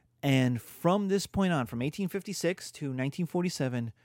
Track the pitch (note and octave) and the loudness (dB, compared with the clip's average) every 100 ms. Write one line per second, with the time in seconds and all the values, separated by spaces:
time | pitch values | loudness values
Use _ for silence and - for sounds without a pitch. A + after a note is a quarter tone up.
0 | _ _ C#3 C3 B2+ A#2+ - - E3+ G3 | _ _ 4 4 4 0 -4 -2 2 2
1 | G3 G3 - G3 F#3+ D#3 A#2+ A3+ C3 F3 | 2 0 0 0 2 2 0 -2 -4 -2
2 | F#3+ G3 F#3+ F3+ E3+ F#3+ - - C#3+ B2+ | -4 -4 -8 -2 -2 -2 -8 -8 -6 -2
3 | C3+ - E3+ F3+ F3 - C3+ B2 A2+ - | -2 -2 -2 0 0 0 -2 -2 -4 -8